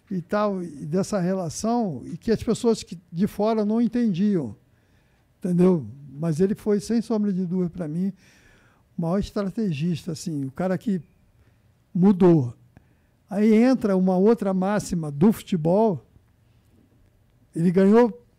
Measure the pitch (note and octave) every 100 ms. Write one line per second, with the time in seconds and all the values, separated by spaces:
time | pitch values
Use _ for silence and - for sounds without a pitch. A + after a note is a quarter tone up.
0 | - F#3+ - G#3 G#3 F#3+ F3 C#3+ D#3 F3
1 | F3+ G#3 F3 F#3+ E3 - A3 A#3+ G#3 C3
2 | - E3 - G#3 - G#3 A#3 A3 - E3
3 | _ E3 G3+ - G#3+ A3 G#3 A3+ A#3+ B3
4 | A#3 E3+ G#3 F#3+ B2 G2+ _ _ _ _
5 | _ _ _ _ F3+ F3 F3+ F3 A2 C#3
6 | C#3+ C#3+ E3 D3+ F#3+ G#3+ A3 G#3 - A#3
7 | - A3 G#3 F#3 F#3 F#3 F3+ F3+ D#3 E3
8 | G3 - _ _ _ _ _ _ _ -
9 | E3 G3 G3 G#3 G3 A#3 G#3+ C#3 E3+ D#3+
10 | - D#3 - D3+ C3+ - F#3 F3+ - F#3
11 | - _ _ _ _ _ _ _ _ F3+
12 | F#3+ F#3 F3+ E3 A#2+ - _ _ _ _
13 | _ _ - G3 G#3+ A3 B3 C4 G#3 F#3+
14 | F#3 F#3 G3+ A#3 G3 F#3+ F#3+ G#3 - F3
15 | D#3 C#3+ G3+ - - F#3 D#3 F#3+ A3+ D#3
16 | - _ _ _ _ _ _ _ _ _
17 | _ _ _ _ _ E3 F3 F3+ G3 A3
18 | A#3+ - _